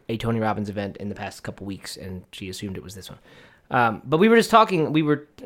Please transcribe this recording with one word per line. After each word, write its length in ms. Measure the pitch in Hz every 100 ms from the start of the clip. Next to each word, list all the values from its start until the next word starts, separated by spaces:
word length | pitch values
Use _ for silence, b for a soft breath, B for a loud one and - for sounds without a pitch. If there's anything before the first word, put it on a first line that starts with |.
| -
a 80 | 117
Tony 220 | 117 117
Robbins 300 | 110 104 104
event 280 | 101 101 82
in 100 | 101
the 60 | 92
past 260 | 98 -
couple 240 | - - 101
weeks, 300 | 95 - -
and 260 | 95 92 -
she 180 | - 95
assumed 280 | 90 104 95
it 60 |
was 100 | 90
this 160 | 101 -
one. 80 | - b b b b _
Um, 300 | 131 117 104
but 140 | - 156
we 100 | 220
were 80 | 226
just 140 | 208
talking. 420 | 226 220 185 143
We 100 | 151
were. 240 | 151 147 - -